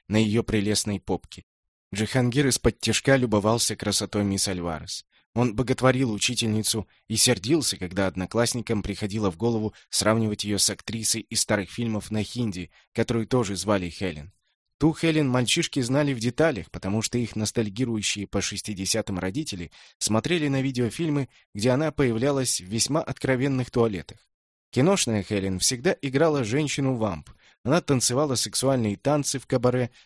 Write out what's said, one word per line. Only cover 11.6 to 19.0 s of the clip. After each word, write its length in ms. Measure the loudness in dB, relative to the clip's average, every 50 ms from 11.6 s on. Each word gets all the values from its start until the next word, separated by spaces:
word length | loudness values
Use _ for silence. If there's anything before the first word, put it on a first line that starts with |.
| 0 -2
фильмов 400 | -4 -4 -4 -2 -2 -4 -4 -4
на 120 | -4 -4
хинди, 480 | -4 -4 -4 -4 -4 -2 -4 -6 -8 -12 _ _ _ _
которую 340 | -2 -2 0 0 0 -2 0
тоже 300 | 2 2 2 2 0 -2
звали 320 | -4 0 0 0 0 0 -4
Хелен. 440 | -6 -6 -6 -6 -6 -8 -12 -18 -20 _ _ _ _ _ _ _ _ 0
Ту 160 | 2 2 2
Хелен 320 | 2 2 2 2 2 2
мальчишки 540 | 2 2 2 2 2 0 0 0 -2 -2 -2
знали 320 | 0 2 2 2 2 0
в 80 | 0 0
деталях, 500 | -2 -2 2 2 2 2 2 -2 -8 -10
потому 300 | -12 -8 -4 -2 -2 0
что 160 | -2 0 -2
их 180 | -2 -2 -2 -2
ностальгирующие 920 | -4 -4 -2 0 -2 -2 -2 -2 -4 -2 -2 -2 -2 -2 -2 -4 -4 -6
по 160 | -4 -2 -2
шестидесятым 760 | -2 -2 -4 -6 -8 -8 -6 -4 -2 -2 -2 -2